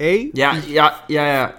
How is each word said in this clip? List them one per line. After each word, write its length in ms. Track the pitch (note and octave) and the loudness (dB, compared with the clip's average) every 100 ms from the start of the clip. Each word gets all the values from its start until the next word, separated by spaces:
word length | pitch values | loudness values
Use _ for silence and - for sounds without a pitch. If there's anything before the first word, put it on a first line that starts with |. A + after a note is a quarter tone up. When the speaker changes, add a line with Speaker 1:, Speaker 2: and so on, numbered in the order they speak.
Speaker 1:
ey, 300 | D#3 G3+ C#4+ C3 | 0 0 -2 0
Speaker 2:
Ja, 220 | C#3 D#3 | 0 0
Speaker 1:
ich 120 | D3 | -2
Speaker 2:
ja, 240 | D3+ D3+ - - | 2 2 0 -4
ja, 180 | D3+ D3 | -2 0
ja, 280 | C3+ B2 | 0 -2